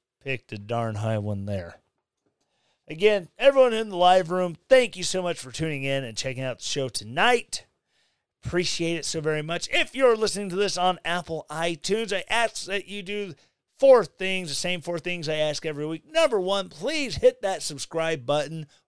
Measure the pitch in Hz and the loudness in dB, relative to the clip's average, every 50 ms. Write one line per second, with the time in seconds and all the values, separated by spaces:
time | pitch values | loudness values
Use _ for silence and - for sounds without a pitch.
0 | _ _ _ _ - 139 135 120 _ - 120 104 101 107 117 117 117 113 107 104 | _ _ _ _ -8 -6 -6 -6 _ -10 -12 -12 -6 -4 -2 -2 -2 -2 -4 -2
1 | 113 110 113 107 104 104 104 98 98 101 101 95 87 85 - - _ _ _ _ | -2 -2 -2 -2 -2 -2 -4 -4 -4 -4 -6 -6 -6 -10 -16 -20 _ _ _ _
2 | _ _ _ _ _ _ _ _ _ _ _ _ _ _ _ _ _ - 151 160 | _ _ _ _ _ _ _ _ _ _ _ _ _ _ _ _ _ -14 -6 2
3 | 196 214 214 202 170 - _ - 233 277 277 269 262 247 220 220 226 214 190 175 | 4 4 4 4 -2 -6 _ 4 4 4 6 6 6 4 4 0 -4 -4 0 4
4 | 180 180 185 190 185 160 180 185 180 175 160 - _ - 175 - 247 220 - 180 | 6 8 8 6 4 2 -2 -2 -2 -2 -4 -6 _ 6 6 6 6 4 -2 -6
5 | 175 - - 185 180 175 165 - - 131 117 - 160 160 151 135 135 139 135 135 | -6 -4 -4 -2 -2 -4 -4 -6 -8 -12 -8 -6 -4 -4 -4 -4 -4 -2 -2 -2
6 | 135 117 107 - - 131 131 123 135 131 120 - - - - 143 135 123 - - | -4 -6 -8 -6 -6 -6 -6 -6 -6 -6 -8 -8 -6 -6 -4 -2 -4 -4 -4 -8
7 | 101 120 131 160 196 240 247 240 - - - - - _ _ _ _ _ _ _ | -8 -6 -2 2 2 4 4 2 0 -4 -10 -12 -12 _ _ _ _ _ _ _
8 | _ _ _ _ _ _ _ _ - - - 175 180 - - - 170 165 170 165 | _ _ _ _ _ _ _ _ -10 -4 -2 -2 -2 -2 -2 -2 -2 -4 -4 -4
9 | - - - 165 147 156 151 151 151 156 170 175 - - - 349 320 - - 254 | -6 -6 -6 -4 -2 -2 -2 -2 -4 -6 -6 -6 -6 -2 0 0 0 0 0 4
10 | 269 247 226 220 220 190 151 196 208 190 170 190 208 190 - 180 180 185 180 170 | 4 4 4 4 2 -2 -2 -2 -6 -4 -2 0 0 0 0 2 2 2 2 0
11 | - 160 175 180 170 - 165 156 - - 151 160 165 175 170 151 - - 196 226 | -2 -4 -2 -2 -4 -4 -8 -8 -8 -8 -6 -4 -2 -2 -4 -4 -4 -2 -2 -2
12 | 226 185 202 185 165 - - 233 233 220 - - - 180 196 202 - 151 196 208 | -2 -2 -4 -6 -4 -2 0 0 0 0 -2 -6 -8 -6 -6 -6 -6 -8 -12 -12
13 | 190 180 208 208 202 185 147 _ _ _ _ _ _ _ _ - 269 269 262 233 | -8 -8 -6 -6 -6 -8 -10 _ _ _ _ _ _ _ _ 4 8 8 10 8
14 | 185 156 _ - 190 190 190 185 185 156 139 - - 180 180 175 - 175 175 170 | 8 2 _ -6 -4 -2 -2 -2 -4 -4 -6 -4 -2 -2 -4 -4 -4 -6 -6 -6
15 | - 175 175 175 156 151 156 156 151 151 147 - - 160 151 143 151 156 165 160 | -4 -6 -6 -6 -4 -4 0 0 0 0 -2 -4 -6 -6 -6 -4 -6 -6 -6 -8
16 | _ - 311 320 330 285 247 196 180 185 196 196 190 180 - 151 180 262 320 311 | _ -2 0 2 2 4 2 2 0 2 0 -2 -2 -6 -10 -6 -4 -2 -2 -2
17 | 285 233 156 - 220 254 254 - - 190 190 151 - - 151 135 - - - 160 | -2 -4 -2 4 4 4 4 4 -4 -4 -4 -4 -6 -8 -8 -8 -10 -6 -4 -4
18 | 160 165 165 151 117 120 143 151 143 143 160 160 151 - _ _ _ | -2 -2 -2 -4 -2 -2 0 0 0 -4 -6 -12 -12 -14 _ _ _